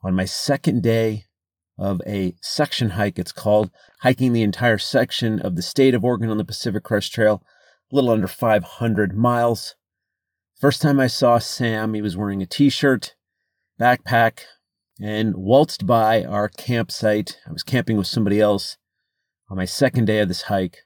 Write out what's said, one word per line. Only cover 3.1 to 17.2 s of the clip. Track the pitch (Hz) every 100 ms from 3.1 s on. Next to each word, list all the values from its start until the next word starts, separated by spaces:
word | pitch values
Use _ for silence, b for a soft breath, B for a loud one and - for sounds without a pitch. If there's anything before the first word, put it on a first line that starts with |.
| 90
it's | 90
called, | - 104 107 104 b b b
hiking | 127 131 127
the | 117
entire | 107 95 120 107
section | - 135 123 - 117 110
of | - 87
the |
state | - - 135
of | 123 120
Oregon | 120 113
on | 107
the | 92
Pacific | 101 - 95
Crest | - 104 -
Trail, | - 110 104 b b b b _
a | 139
little | 127
under | 110 95
five | - 120 107
hundred | 87 - 117 104 101
miles. | 95 120 120 120 113 - - _ _ _ _ _ _ _ _
First | 139 -
time | 151 139
I | 131
saw | - 127 120
Sam, | - - 120 110 110
he | 107
was | 104 87
wearing | 104 98
a | 92
t-shirt, | - 143 - 143 127 - _ _ _ _ _ _ _
backpack, | 120 123 - 120 113 - - _ _ _ _ _
and | 104 107 110 92
waltzed | 95 131 156 - 98
by | 117 110 113
our | 92 101 104
campsite. | - - 120 113 - 110 107